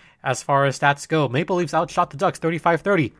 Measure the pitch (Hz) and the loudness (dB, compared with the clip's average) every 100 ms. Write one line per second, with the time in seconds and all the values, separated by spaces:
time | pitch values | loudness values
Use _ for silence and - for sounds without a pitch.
0 | - _ 135 123 - 139 139 131 147 143 | -20 _ -6 -4 0 2 2 2 0 0
1 | - 160 131 127 180 180 160 165 170 - | 0 -2 0 -2 -2 -2 -2 -2 -2 -2
2 | 175 139 185 - 165 165 175 165 202 190 | -2 0 -2 0 -4 -2 0 0 2 2
3 | 120 | 0